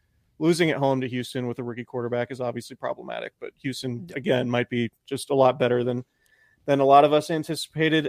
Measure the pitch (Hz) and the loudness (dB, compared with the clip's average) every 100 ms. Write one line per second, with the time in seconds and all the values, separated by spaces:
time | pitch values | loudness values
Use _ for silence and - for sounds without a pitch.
0 | _ _ _ - 156 165 165 135 139 135 | _ _ _ -2 0 2 0 2 0 0
1 | 127 123 120 131 123 120 120 117 120 127 | -2 -6 -6 -6 -6 -6 -10 -10 -10 -8
2 | 120 120 120 127 123 120 - 131 127 123 | -4 -4 -4 -6 -6 -8 -10 -10 -8 -8
3 | 123 117 113 - - - 143 127 131 120 | -10 -10 -10 -12 -16 -10 -8 -8 -8 -8
4 | 104 95 147 127 123 120 120 123 117 - | -10 -6 0 0 0 -2 -2 -2 -4 -6
5 | - 135 - 139 127 123 123 123 123 123 | -10 -10 0 4 4 4 2 2 0 -4
6 | 127 _ _ _ _ _ - 139 139 139 | -8 _ _ _ _ _ 0 2 8 8
7 | 147 151 151 160 151 156 - 151 160 156 | 8 4 0 -4 -4 -8 -8 -2 2 2